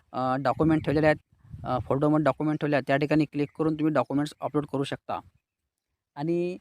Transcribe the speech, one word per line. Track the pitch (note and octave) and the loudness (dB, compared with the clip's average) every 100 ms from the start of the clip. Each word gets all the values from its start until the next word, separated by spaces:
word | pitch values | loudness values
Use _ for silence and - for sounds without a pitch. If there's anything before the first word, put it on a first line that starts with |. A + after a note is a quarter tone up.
| _ | _
अ, | B2+ B2+ C3 | -4 -2 0
डॉक्युमेंट | C3 A#2 D#3+ D#3 - | 0 2 2 2 2
ठेवलेले | D3+ D3+ | 2 4
आहेत, | D3+ _ _ - - | 2 _ _ -20 -12
अ, | - B2+ | -4 -4
फोल्डरमध्ये | - C3+ D3+ D3+ | -2 0 2 4
डॉक्युमेंट | C#3+ - D3+ D3 | 2 0 -2 -2
ठेवले | D3 C#3+ | 0 0
आहेत, | C3 | 2
त्या | C#3 | 0
ठिकाणी | D3 D#3 D3 | 2 2 0
क्लिक | D3 D3 - | -2 -4 -2
करून | D#3 D3+ | -2 0
तुम्ही | D#3 | 0
डॉक्युमेंट्स | C#3+ A#2+ C#3 D3 - | 0 0 -2 -2 -6
अपलोड | C3+ D3+ C#3+ | -4 -4 -2
करू | C3+ | -4
शकता. | C#3 C3 - F2+ - _ _ _ _ _ _ _ _ C#3+ | -4 -6 -8 -10 -10 _ _ _ _ _ _ _ _ -8
आणि | D#3 E3+ F3 F#3+ | -4 -2 -4 -8